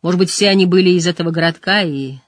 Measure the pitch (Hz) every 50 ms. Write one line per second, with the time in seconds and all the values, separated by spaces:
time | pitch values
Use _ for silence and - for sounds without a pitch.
0 | - 170 180 180 185 175 - - 208 202 196 196 190 180 175 185 185 180 180 180
1 | 165 175 170 - 170 165 165 165 160 165 165 - - - 196 208 196 165 143 139
2 | 135 131 135 131 _